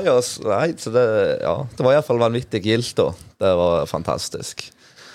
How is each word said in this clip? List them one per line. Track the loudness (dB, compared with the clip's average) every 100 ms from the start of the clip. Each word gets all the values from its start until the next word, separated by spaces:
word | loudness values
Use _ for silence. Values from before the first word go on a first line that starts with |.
| 2
altså, | 2 0 -6
nei, | -2 0 -2 -4
så | -2
det, | 2 2 2 2 0
ja, | -2 -2
det | -4 -2 2
var |
i | 2
hvert | 2
fall | 2
vanvittig | 2 0 -4 -4
gildt, | 0 0 0 0
da. | -2 -2 -16 _
Det | 0 2
var | 2 2 -2
fantastisk. | -4 -4 -4 -6 -10 -12 -14 -16 _ -20 -20 -20